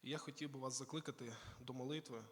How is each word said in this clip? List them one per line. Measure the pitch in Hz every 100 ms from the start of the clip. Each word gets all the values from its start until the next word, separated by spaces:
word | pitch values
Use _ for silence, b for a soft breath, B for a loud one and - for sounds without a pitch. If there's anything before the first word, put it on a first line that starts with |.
І | 117
я | 151
хотів | - 139 151
би | 139
вас | 131
закликати | 123 135 156 151 135 120 110 B B
до | 123
молитви | 127 131 151 151 120 110